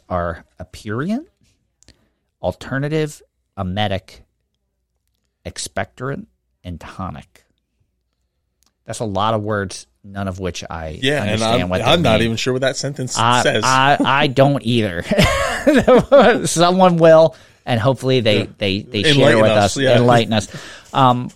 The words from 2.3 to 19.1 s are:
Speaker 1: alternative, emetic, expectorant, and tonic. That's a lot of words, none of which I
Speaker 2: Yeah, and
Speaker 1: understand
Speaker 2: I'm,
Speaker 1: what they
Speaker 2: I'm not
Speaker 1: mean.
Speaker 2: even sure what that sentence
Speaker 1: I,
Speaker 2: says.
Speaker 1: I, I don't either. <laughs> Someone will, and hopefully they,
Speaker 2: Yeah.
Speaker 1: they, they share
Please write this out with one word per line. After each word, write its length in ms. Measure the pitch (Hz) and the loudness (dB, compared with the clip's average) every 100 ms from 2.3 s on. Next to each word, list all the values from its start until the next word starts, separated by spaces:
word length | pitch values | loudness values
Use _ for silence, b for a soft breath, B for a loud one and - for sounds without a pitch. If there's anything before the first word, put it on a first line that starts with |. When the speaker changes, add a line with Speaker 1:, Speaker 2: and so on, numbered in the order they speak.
| _ | _
Speaker 1:
alternative, 800 | 90 - - 135 147 156 156 - _ _ _ - | -8 -8 -8 -8 -4 -4 -6 -8 _ _ _ -10
emetic, 680 | 92 95 107 95 - - _ _ _ _ _ _ _ _ _ _ _ _ - | -8 -4 -4 -4 -8 -20 _ _ _ _ _ _ _ _ _ _ _ _ -18
expectorant, 800 | - - - 101 - 127 139 214 _ _ _ | -14 -12 -10 -10 -10 -10 -10 -14 _ _ _
and 160 | 92 82 | -16 -16
tonic. 680 | - - 92 67 - _ _ _ _ _ _ _ _ _ _ _ _ _ _ _ - | -16 -14 -12 -14 -18 _ _ _ _ _ _ _ _ _ _ _ _ _ _ _ -16
That's 140 | 113 | -10
a 60 | 113 | -6
lot 280 | 95 107 | -2 -2
of 80 | 113 | -2
words, 440 | 104 107 98 - - _ | -4 -6 -6 -10 -20 _
none 240 | 101 98 98 | -18 -10 -10
of 120 | 92 | -8
which 240 | 92 85 - | -8 -8 -12
I 300 | 82 80 78 | -12 -12 -6
Speaker 2:
Yeah, 200 | 131 147 | -4 -2
and 80 | 104 | -2
Speaker 1:
understand 320 | 110 110 113 | -2 0 -2
Speaker 2:
I'm, 60 | 90 | -2
Speaker 1:
what 80 | 92 | -2
they 40 | |
Speaker 2:
I'm 180 | 117 175 | 0 0
not 180 | 143 110 | 2 2
Speaker 1:
mean. 60 | 113 | 0
Speaker 2:
even 100 | 113 | -2
sure 160 | - | -4
what 80 | 127 | -2
that 140 | 135 139 | -2 -4
sentence 420 | 135 143 127 - | -8 -8 -6 -2
Speaker 1:
I, 260 | 117 123 | 2 2
Speaker 2:
says. 200 | 143 113 117 | 2 0 0
Speaker 1:
I, 320 | 131 135 143 | 2 2 2
I 240 | - 135 151 | 2 0 0
don't 380 | 127 139 139 110 | 2 2 2 -2
either. 380 | 123 104 85 | -2 -2 -4
<laughs> 1400 | - 294 - - - - - 285 - 247 - 277 214 226 139 | -4 0 2 0 -4 -2 0 2 4 4 6 4 6 2 -2
Someone 500 | 160 175 185 185 170 | 0 0 4 4 6
will, 380 | 165 160 160 b b b - | 6 8 6 b b b -4
and 140 | 120 | -2
hopefully 400 | 123 127 127 131 | 0 -2 0 0
they, 180 | 110 104 | 2 0
Speaker 2:
Yeah. 60 | 104 - | -2 -6
Speaker 1:
they, 220 | 101 98 | -4 -4
they 220 | - 107 | -6 -2
share 100 | 151 | 2